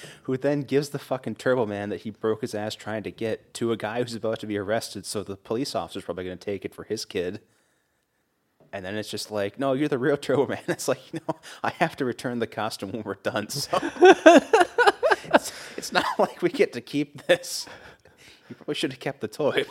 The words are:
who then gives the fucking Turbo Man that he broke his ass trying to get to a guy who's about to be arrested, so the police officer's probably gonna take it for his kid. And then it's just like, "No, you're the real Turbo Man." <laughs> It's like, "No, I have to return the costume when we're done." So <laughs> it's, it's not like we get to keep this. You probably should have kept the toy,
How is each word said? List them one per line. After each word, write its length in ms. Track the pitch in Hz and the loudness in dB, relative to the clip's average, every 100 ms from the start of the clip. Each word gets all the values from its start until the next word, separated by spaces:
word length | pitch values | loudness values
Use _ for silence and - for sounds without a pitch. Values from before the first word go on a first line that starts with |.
| - - | -20 -14
who 140 | - 131 | -6 -2
then 240 | 143 147 | 0 0
gives 280 | 135 135 147 | 0 0 0
the 80 | 143 | -8
fucking 380 | - 127 127 107 | -6 -6 -4 -2
Turbo 320 | 131 127 107 | 0 2 2
Man 220 | 101 104 | -2 -4
that 120 | 104 | -6
he 80 | 110 | -8
broke 320 | 101 113 107 | -4 -2 -2
his 140 | 123 104 | -4 -4
ass 180 | 107 | -6
trying 300 | - - 107 | -6 -6 -6
to 80 | 95 | -6
get 420 | - 110 104 _ | -6 -4 -4 _
to 180 | - 117 | -4 -2
a 60 | 113 | -2
guy 240 | 107 117 | -2 -4
who's 140 | 120 117 | -4 -4
about 240 | 110 110 | -4 -4
to 80 | 107 | -4
be 100 | 104 | -4
arrested, 480 | 95 113 - 101 - | 0 -2 -2 -12 -8
so 160 | 107 | -8
the 160 | 92 95 | -6 -10
police 380 | - 117 143 101 | -6 -4 -2 -4
officer's 300 | 85 98 - | -6 -10 -8
probably 180 | 90 | -8
gonna 120 | 90 90 | -8 -8
take 300 | - 98 98 | -6 -6 -8
it 80 | |
for 120 | - 82 | -12 -8
his 200 | 110 - | -8 -6
kid. 360 | 95 87 104 _ _ _ _ _ _ _ _ _ _ _ _ - | -4 -4 -6 _ _ _ _ _ _ _ _ _ _ _ _ -14
And 140 | 101 92 | -12 -8
then 100 | 107 | -8
it's 120 | 104 | -6
just 220 | 104 - | -8 -6
like, 260 | 107 101 - | -2 -4 -2
"No, 160 | 139 | -2
you're 140 | 131 147 | 0 0
the 100 | 135 | 0
real 180 | 139 143 | 0 0
Turbo 300 | - 135 127 | 2 2 2
Man." 160 | 98 | -2
<laughs> 40 | - | -4
It's 200 | 165 - | -4 -2
like, 140 | 127 - | -4 -4
"No, 280 | 160 - - - - | -12 -6 -8 -8 -6
I 80 | 110 - | -6 -2
have 160 | 165 - | -2 -2
to 100 | 127 | -4
return 320 | 113 127 120 | -4 -4 -4
the 80 | 113 | -4
costume 460 | - 107 - 98 | -4 -6 -6 -8
when 100 | 113 | -8
we're 140 | 104 98 | -8 -4
done." 340 | - 104 104 | -2 -4 -4
So 180 | 139 - | -6 -2
<laughs> 80 | 185 294 - 359 339 320 330 - 427 349 - 480 - 605 - - | -2 0 8 10 12 12 10 8 4 4 4 2 4 2 2 4
it's, 180 | - - - - - | 2 2 -12 -14 -12
it's 160 | - | -2
not 140 | - - - | -2 0 0
like 240 | 196 - | -2 0
we 60 | 175 | -2
get 240 | - 131 | 2 0
to 80 | 123 | 0
keep 440 | - 143 147 139 - | -6 -4 -4 -6 0
this. 400 | - - - - - - - - _ - - - | 0 0 -10 -10 -16 -20 -20 -20 _ -20 -20 -20
You 60 | |
probably 220 | 120 - 151 | -16 -8 -4
should 160 | 151 | -4
have 80 | 131 | -4
kept 220 | 147 - | -8 -6
the 60 | 143 | -8
toy, 380 | - 139 147 - | 0 0 0 -2